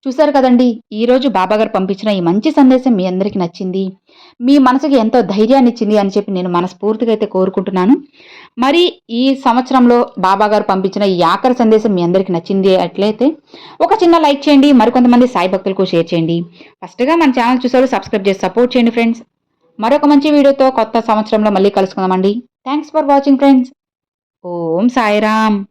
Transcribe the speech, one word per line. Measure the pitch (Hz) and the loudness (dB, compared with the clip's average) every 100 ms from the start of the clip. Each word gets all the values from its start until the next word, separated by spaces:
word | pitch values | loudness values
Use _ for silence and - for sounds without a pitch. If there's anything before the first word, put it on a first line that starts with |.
| 269 | -8
చూశారు | 254 294 | 0 0
కదండి, | 285 269 247 247 226 _ | 2 2 2 2 -2 _
ఈరోజు | 214 233 254 269 | -6 0 0 0
బాబాగారు | 196 185 214 220 | -2 -2 0 -2
పంపించిన | 196 185 196 214 | -2 -4 -4 -4
ఈ | 202 | -2
మంచి | 170 190 320 | -2 -2 -2
సందేశం | 302 262 262 262 | 2 4 4 0
మీ | 214 185 | -2 -2
అందరికీ | 185 202 202 | -4 -4 -4
నచ్చింది, | 170 - 185 185 190 190 _ _ - _ | -6 -6 -8 -6 -8 -10 _ _ -20 _
మీ | 240 285 | 0 4
మనసుకి | 254 262 302 | 4 2 0
ఎంతో | 269 220 254 | 0 2 0
ధైర్యాన్ని | 202 202 220 269 240 | 0 0 2 2 2
ఇచ్చింది | 233 208 214 | 0 -2 0
అని | 196 | 0
చెప్పి | 202 202 | -4 -4
నేను | 185 185 | -6 -2
మనస్ఫూర్తిగా | 175 185 - 202 220 233 | -2 -4 -6 -6 -4 -2
అయితే | 220 208 | -2 -2
కోరుకుంటున్నాను. | 185 190 190 190 190 185 277 - _ - - - - | -2 -2 -2 -6 -2 0 0 -2 _ -20 -20 -20 -4
మరి | 254 339 359 - _ | -2 0 0 -4 _
ఈ | 233 262 | -4 -2
సంవత్సరంలో | 269 262 233 247 262 240 240 - - | -2 0 -2 0 2 4 2 0 -2
బాబాగారు | 185 196 214 214 | -2 0 0 0
పంపించిన | 208 190 190 196 | 0 -2 -2 -2
ఈ | 202 180 | -2 0
ఆఖరి | 165 190 262 | 0 0 -2
సందేశం | 247 226 220 220 | 0 2 2 2
మీ | 190 | -2
అందరికీ | 170 185 190 | 0 0 -2
నచ్చింది | 170 - 196 190 185 | -4 -4 -2 2 2
అట్లయితే | 175 175 202 214 269 320 _ - - - | 0 -2 -4 0 -2 -2 _ -20 -20 -4
ఒక | 339 427 | -2 2
చిన్న | 339 339 | 2 4
లైక్ | 302 285 302 | 2 0 2
చేయండి, | 285 285 | 4 6
మరికొంతమంది | 262 220 240 247 240 247 | 4 4 2 4 4 2
సాయి | 190 180 | 0 -2
భక్తులకు | 190 190 190 | -2 -4 -4
షేర్ | 185 170 165 | -2 -2 -2
చేయండి. | 170 160 170 170 _ - _ | -2 -2 -4 -6 _ -20 _
ఫస్ట్గా | 214 - 254 330 | -20 -6 -2 2
మన | 311 | 2
ఛానల్ | 254 233 254 | 0 0 0
చూసారు, | 247 254 262 | 0 0 0
సబ్స్క్రైబ్ | 220 - 214 196 | -2 -4 -4 -2
చేసి | 190 | -2
సపోర్ట్ | 185 220 247 254 | -2 0 0 2
చేయండి | 233 | 0
ఫ్రెండ్స్. | 233 233 233 - _ _ _ _ - | 0 -4 -4 -12 _ _ _ _ -8
మరొక | 220 285 | -2 0
మంచి | 285 285 294 | 2 2 2
వీడియోతో | 294 277 277 262 | 2 2 2 0
కొత్త | 262 220 233 | 0 -2 -2
సంవత్సరంలో | 220 220 214 214 214 | -2 -2 0 0 0
మళ్ళీ | 196 196 | 0 0
కలుసుకుందామండి. | 196 190 - 185 185 190 214 - _ - | 0 -4 -4 -4 -2 -2 -4 -10 _ -6
Thanks | 294 302 | -6 -4
for | 311 | -4
watching | 294 277 277 269 | 0 0 2 2
friends. | 277 269 247 _ _ _ _ _ _ _ | 4 2 0 _ _ _ _ _ _ _
ఓం | 180 175 170 165 240 | -12 -8 -4 -2 0
సాయిరామ్. | 247 220 208 214 220 220 202 196 | 0 0 0 0 0 0 -2 -6